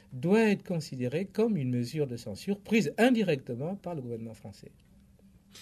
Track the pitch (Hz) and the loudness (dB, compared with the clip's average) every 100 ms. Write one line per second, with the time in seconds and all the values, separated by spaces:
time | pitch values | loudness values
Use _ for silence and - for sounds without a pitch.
0 | - 127 160 214 220 196 - 175 - 131 | -16 -6 2 4 6 2 0 -6 -4 -4
1 | 123 147 196 - 233 190 127 123 120 151 | -4 -2 -4 0 0 0 0 0 -2 -2
2 | 139 120 - 101 - 202 - 226 151 - | -4 -4 -8 -8 -6 -6 2 2 2 4
3 | 240 233 190 143 - 120 151 196 - 170 | 4 4 2 0 -2 -8 -6 -8 -8 -8
4 | 123 117 113 110 110 101 - - _ - | -8 -8 -10 -12 -16 -16 -20 -20 _ -20
5 | - - - - _ - | -20 -20 -20 -20 _ -20